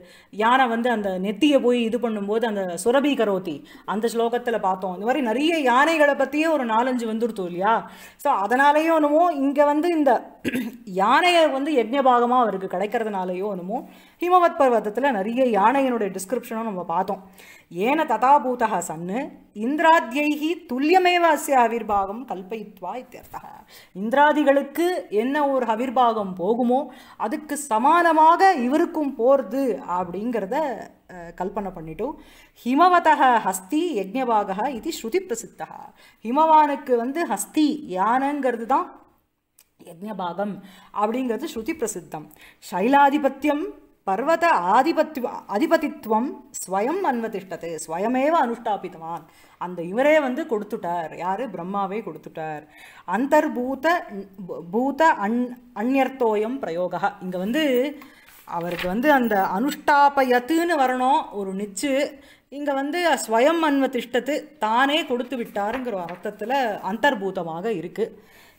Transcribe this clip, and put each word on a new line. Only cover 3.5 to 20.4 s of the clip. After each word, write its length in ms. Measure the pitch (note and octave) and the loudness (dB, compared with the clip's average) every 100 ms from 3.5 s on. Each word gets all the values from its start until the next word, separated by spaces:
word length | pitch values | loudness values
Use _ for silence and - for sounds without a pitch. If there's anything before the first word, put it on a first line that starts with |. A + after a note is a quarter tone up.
| C#3+ - - - | -10 -12 -16 -8
அந்த 240 | G3+ A3+ | -4 -2
ஸ்லோகத்துல 460 | A3+ A#3 A#3+ A#3+ A3+ | 0 -2 -2 -2 -2
பார்த்தோம். 340 | F#3+ F#3+ F#3+ | -2 -2 -4
இந்த 120 | F3+ A3 | -4 -2
மாதிரி 200 | D4 A#3+ | 0 0
நிறைய 320 | A#3+ D#4 E4 | 0 0 2
யானைகளை 560 | B3+ B3+ D4+ D#4+ D4 | 2 4 4 4 4
பத்தியே 360 | C4+ C4+ D4 D#4+ | 2 0 0 0
ஒரு 160 | D4+ A#3 | 0 0
நாலஞ்சு 400 | A3 B3+ B3+ A#3 | 0 0 -2 -4
வந்துருத்தோம் 400 | A3 A#3 A3 F3+ | -4 -4 -4 -6
இல்லையா? 460 | F3 G3+ A3 F#3 - - - | -2 0 0 -2 -16 -20 -6
So, 180 | C#4+ | -2
அதனாலயும் 640 | A3 G3+ B3 C#4+ D4+ E4 D#4+ | 0 2 4 4 4 4 2
என்னமோ 360 | C#4+ D4+ F4 | 4 4 4
இங்க 320 | C#4+ C#4 C#4+ C#4+ | 2 0 4 4
வந்து 220 | D4+ F4 D#4+ | 4 2 2
இந்த 440 | C4+ A3 - - | 4 2 0 -10
<clears throat> 420 | - C4 A#3 - G#3 | -6 -4 -6 -10 -6
யானையை 640 | F#3 G#3 D4 F4 E4+ D#4 | 0 4 4 4 4 4
வந்து 220 | C4+ D4 | 2 0
யஜ்ஞபாகமா 680 | C4+ A3 C#4 C4 A#3+ A#3+ B3+ | 0 0 2 4 4 4 2
அவருக்கு 380 | A3 F#3+ F#3 F3+ | 2 0 -4 -4
கிடைக்கிறதுனாலயோ 720 | G#3 A#3 A3 G3 F#3 F3+ G#3 | -2 -4 -4 -4 -4 -4 -6
என்னமோ 400 | F#3 F3+ B3 - - - - | -6 -6 -8 -10 -20 -18 -6
ஹிமவத் 420 | F4 F4+ E4+ E4+ | 2 4 4 4
பர்வதத்துல 500 | C4+ A3+ G#3 A3+ C#4 | 4 2 0 -2 0
நிறைய 480 | G#3+ G3+ A#3+ B3+ G3+ | 0 -2 0 2 4
யானையினுடைய 560 | G#3+ C4+ C4+ A#3 G3 F#3 | 4 4 0 0 -4 -6
டிஸ்கிரிப்ஷனும் 480 | - A#3+ - A3+ | -6 -6 -6 -8
நம்ம 200 | A3+ F3+ | -6 -6
பார்த்தோம். 400 | F3+ F3+ F#3+ F#3+ - - - - - | -4 -2 -2 -4 -10 -20 -20 -20 -14
ஏன 340 | E3+ A3 D#4+ | -4 0 0
ததாபூதஹ 800 | D#4 A3 B3+ C#4+ B3+ B3 A3 F#3+ E3+ | 0 2 4 4 2 -2 0 -2 -4
சன்னு 420 | D#3+ F3 A3+ D4+ - _ | -8 -6 -6 -8 -12 _
இந்திராத்யைஹி 1000 | G#3 A#3 D#4 D#4+ E4 A#3 C4+ D4 D4 | -6 -4 2 4 4 2 -2 -2 -2